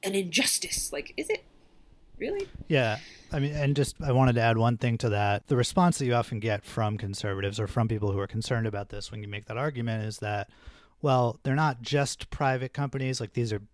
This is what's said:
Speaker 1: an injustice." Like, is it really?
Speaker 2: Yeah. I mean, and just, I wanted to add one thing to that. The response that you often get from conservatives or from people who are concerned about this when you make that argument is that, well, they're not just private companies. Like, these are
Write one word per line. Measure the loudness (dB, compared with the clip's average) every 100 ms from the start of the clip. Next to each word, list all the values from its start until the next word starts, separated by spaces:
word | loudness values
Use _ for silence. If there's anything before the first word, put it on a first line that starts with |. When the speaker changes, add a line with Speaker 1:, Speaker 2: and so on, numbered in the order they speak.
Speaker 1:
an | 0
injustice." | -2 0 2 2 2 0 -2 -2
Like, | -4 -8 -8
is | -4
it | -4 -4 -20 -20 -20 -20 -20 -20 -8
really? | -6 -4 -6 -10 0
Speaker 2:
Yeah. | 2 2 -2 -8 -20 -8
I | -2
mean, | -2
and | 0 0
just, | 2 0 -2
I | 0
wanted | 4 6
to | 4
add | 4 4
one | 2 2
thing | 0 0
to | 0
that. | 2 2 0 0
The | 0
response | 2 4 4 4
that |
you | 2
often | 0 0 -4
get | -2 -2
from | -4 -2 -2 -2
conservatives | -4 -4 -4 -2 -2 -2
or | -2
from | 0 2
people | 2 0
who | 0
are | -2
concerned | -4 -2 0 0
about | -4 -8
this | -10 -10
when | -10
you | -10
make | -10 -8
that | -4
argument | -4 -2 -2 -2
is | -2 -4
that, | -4 -4 -4 -12 -20 -20 -20 _
well, | 2 4 4 0
they're | -2
not | 2 2 0
just | 0 0 0 -4 -10
private | -2 0 0 -2
companies. | -2 -2 -2 -2 -2
Like, | -4
these | -2 0
are | -2 -6